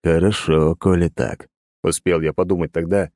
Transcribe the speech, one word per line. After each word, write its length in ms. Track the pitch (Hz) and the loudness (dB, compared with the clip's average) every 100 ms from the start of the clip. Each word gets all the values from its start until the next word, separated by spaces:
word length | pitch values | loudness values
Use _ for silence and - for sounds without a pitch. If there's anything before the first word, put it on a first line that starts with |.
"Хорошо, 680 | 87 82 95 104 - 80 78 | 2 2 2 0 0 2 2
коли 340 | 82 95 90 85 | 0 0 2 0
так", 400 | - 58 - - _ _ _ | -2 -6 -6 -16 _ _ _
успел 360 | 87 80 - 85 | -4 -2 -2 0
я 120 | 78 | -2
подумать 400 | 73 90 92 80 | -2 -2 -2 -2
тогда 380 | 85 82 101 85 | -4 -2 -2 -4